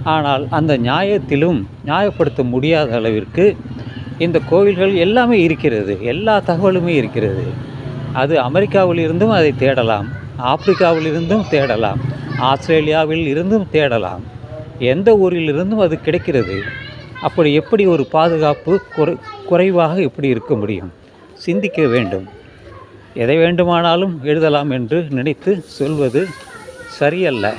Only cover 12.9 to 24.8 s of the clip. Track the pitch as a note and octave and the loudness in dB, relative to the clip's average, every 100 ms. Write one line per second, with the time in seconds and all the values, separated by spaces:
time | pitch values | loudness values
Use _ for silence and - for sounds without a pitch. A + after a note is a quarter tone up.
12.9 | D#3 D#3 D#3+ D#3+ C#3+ F3+ A3 F3+ D#3 C#3+ | 0 0 0 -2 -2 0 0 0 0 2
13.9 | A#2 F2+ F2+ - - - - - - B2 | 0 -2 -8 -12 -16 -16 -14 -14 -4 0
14.9 | C#3 G3 G#3+ F#3 F3 D#3+ C#3+ F#3 A3 F#3 | 2 4 4 4 2 0 0 0 0 0
15.9 | D#3 - E3+ - C#3 F#2+ G2 - - - | 0 -2 -2 0 -2 0 -4 -6 -12 -14
16.9 | - - - D#3 - D3+ D3 D#3 A3 G3 | -16 -18 -6 -4 2 2 2 2 4 4
17.9 | E3 C3 D#3 E3+ D#3+ D3+ D3 - F#3+ - | 4 2 2 2 2 0 0 0 -2 -2
18.9 | - D3+ E3 - - - E3+ F#3 F3 D#3+ | -2 -2 -2 -10 -14 0 2 4 4 2
19.9 | F3+ D3+ - C#3 A#2 - B2+ G2+ G2 F#2 | 2 -2 -2 -2 -2 0 -2 -2 -4 -8
20.9 | - - - - - - F#3 G3+ - D3 | -16 -20 -20 -20 -12 -4 -2 -2 0 2
21.9 | A#2+ G#2 F#2+ F#2 - - - - - - | 2 0 -4 -8 -18 -20 -20 -20 -20 -20
22.9 | - - - A#2+ D#3 E3+ F3 F3 E3+ E3+ | -20 -16 -4 0 4 4 2 2 2 2
23.9 | E3+ G3 E3 C3+ D3+ D#3+ D3 C#3+ C3 | 2 0 -4 -2 2 2 2 0 -4